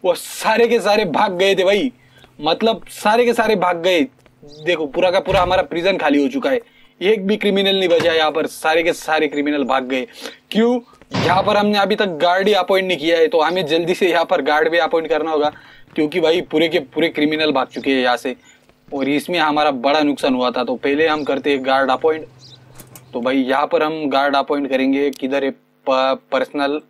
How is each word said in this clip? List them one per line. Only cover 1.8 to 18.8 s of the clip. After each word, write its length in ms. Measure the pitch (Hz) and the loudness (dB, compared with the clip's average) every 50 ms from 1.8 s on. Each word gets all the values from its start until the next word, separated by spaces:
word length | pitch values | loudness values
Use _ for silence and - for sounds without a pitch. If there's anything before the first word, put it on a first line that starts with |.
| 160 127 - _ _ _ _ - - _ _ - | 0 -2 -6 _ _ _ _ -20 -20 _ _ -6
मतलब, 440 | 147 156 170 165 214 226 220 - - - | -2 -2 0 0 0 0 0 -2 -8 -18
सारे 340 | - - - 208 214 233 247 | -18 -2 0 2 2 4 2
के 100 | 240 226 | 2 2
सारे 220 | 233 220 220 220 | 0 0 0 0
भाग 260 | 185 175 180 180 170 | 0 0 -2 -2 0
गए। 200 | 165 185 185 165 139 127 _ _ _ _ _ _ - - - - 156 | 0 2 2 2 0 -2 _ _ _ _ _ _ -20 -20 -20 -8 -2
देखो, 220 | 160 175 156 160 | -2 -2 -2 -2
पूरा 240 | 139 131 165 180 185 | -4 -2 0 0 2
का 100 | 175 190 | 2 0
पूरा 220 | 185 185 190 196 | 0 2 0 2
हमारा 200 | 180 180 185 185 | 2 2 2 0
प्रिजन 340 | 180 - - 170 165 196 190 | 0 -2 -4 -2 0 0 0
खाली 260 | 175 160 151 143 143 | 2 2 2 2 2
हो 60 | 143 131 | 2 0
चुका 220 | 127 139 120 143 | -2 -2 -2 0
है, 100 | 135 120 - _ _ _ - - _ _ | -2 -2 -4 _ _ _ -20 -20 _ _
एक 260 | 175 190 220 208 190 | 0 0 0 0 0
भी 100 | 190 214 | -2 -2
क्रिमिनल 420 | 208 - 208 196 196 196 196 196 190 | 0 0 0 0 2 2 2 0 0
नहीं 100 | 190 175 | 2 2
बचा 240 | 170 165 156 170 | 2 2 2 2
यहाँ 180 | 160 160 156 156 | 2 2 0 0
पर, 160 | 147 160 147 | 0 -2 -4
सारे 360 | 131 - - - 156 160 170 | -4 -6 -4 -2 0 2 2
के 100 | 165 170 | 2 0
सारे 360 | 160 - - - 160 156 156 147 | -2 -4 -4 -2 0 0 0 0
क्रिमिनल 340 | 139 147 143 147 147 147 135 | -2 -2 -2 -2 -2 -2 -2
भाग 200 | 120 131 135 131 123 | 0 -2 -2 -2 -4
गए। 180 | 135 131 123 - - - - - - _ _ _ | -6 -6 -6 -8 -14 -18 -18 -18 -18 _ _ _
क्यों? 240 | - 196 226 240 247 247 240 _ - _ - _ - | 0 0 2 2 0 -2 -4 _ -20 _ -20 _ -4
यहाँ 280 | - - 160 175 190 | -2 0 2 2 2
पर 140 | 185 196 208 | 2 2 2
हमने 220 | 208 208 208 208 202 | 2 2 2 2 2
अभी 180 | 196 190 214 | 2 0 0
तक 120 | - 214 190 170 147 | -2 -2 -4 -2 0
गार्ड 280 | 156 175 180 190 196 208 | 0 2 2 2 2 2
ही 60 | 208 | 2
अपॉइंट 320 | 190 180 180 196 190 190 185 | 2 2 2 0 0 0 -2
नहीं 100 | 180 143 | -4 -2
किया 200 | 143 165 170 165 | 0 0 2 4
है, 100 | 165 156 | 2 2
तो 120 | 160 165 | 4 2
हमें 240 | 151 160 175 185 185 | 2 2 0 -2 -2
जल्दी 280 | 139 156 165 175 160 180 | 0 -2 -2 0 -2 0
से 160 | - 202 180 | 0 0 2
यहाँ 140 | 160 170 165 | 2 0 0
पर 180 | - 185 165 | 0 0 0
गार्ड 260 | 135 143 147 151 160 160 | 0 2 2 2 2 2
भी 100 | 160 170 | 2 0
अपॉइंट 300 | 160 156 - 165 160 151 | 0 0 0 -2 -2 0
करना 220 | 160 151 151 160 | -2 -2 -2 -2
होगा, 200 | 160 151 147 151 - - - - - - - - - | -2 0 0 -2 -4 -6 -20 -20 -20 -20 -20 -10 -4
क्योंकि 260 | - 156 151 147 180 | -2 -2 -2 0 0
भाई, 200 | 160 156 165 180 | 2 2 2 0
पूरे 280 | 147 - - 156 165 165 | -2 -2 0 0 0 2
के 100 | 156 175 | 0 -2
पूरे 300 | 139 131 - 156 156 165 | -4 -4 -2 -2 -2 -2
क्रिमिनल 440 | 127 156 147 151 156 156 156 156 | 0 -2 -2 -2 0 0 0 0
भाग 140 | 139 131 127 | 0 0 -2
चुके 240 | - - 127 113 143 | -2 -6 -6 -2 0
हैं 120 | 135 131 | 0 2
यहाँ 140 | 123 123 123 | 2 0 0
से 180 | 120 - 135 123 - _ - _ _ _ _ _ _ | 0 -4 -8 -8 -10 _ -20 _ _ _ _ _ _